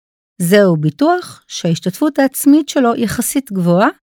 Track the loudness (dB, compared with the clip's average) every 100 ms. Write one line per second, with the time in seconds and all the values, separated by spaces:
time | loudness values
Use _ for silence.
0 | _ _ _ -8 2 4 4 2 -2 0
1 | 0 0 -4 -18 -18 -8 -4 -4 -4 -4
2 | -2 0 -2 0 2 2 2 0 0 0
3 | -4 -4 -6 -4 -4 -2 0 2 0 -2